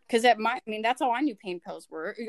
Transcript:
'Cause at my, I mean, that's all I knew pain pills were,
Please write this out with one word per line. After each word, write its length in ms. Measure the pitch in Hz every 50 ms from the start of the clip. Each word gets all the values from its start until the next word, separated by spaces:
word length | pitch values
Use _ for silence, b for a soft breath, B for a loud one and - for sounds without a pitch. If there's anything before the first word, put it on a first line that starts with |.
| _ -
'Cause 160 | - 226 233
at 140 | 247 226 214
my, 160 | 220 226 247 254 -
I 40 | 226
mean, 120 | 214 214
that's 200 | 220 226 262 -
all 100 | 302 254
I 80 | 233 240
knew 140 | 302 285 214
pain 240 | - - 190 180 175
pills 280 | - 190 165 165 - -
were, 260 | 156 160 160 190 - - 233